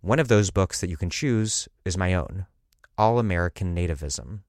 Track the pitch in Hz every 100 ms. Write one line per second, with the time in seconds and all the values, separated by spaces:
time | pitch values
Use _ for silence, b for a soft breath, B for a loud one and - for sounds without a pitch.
0 | - 131 139 107 101 - 95 - 90 85
1 | 90 - 147 117 110 - - _ - 85
2 | 90 92 73 95 92 _ _ _ _ -
3 | 107 120 113 90 87 - 92 87 87 78
4 | 76 - 62 104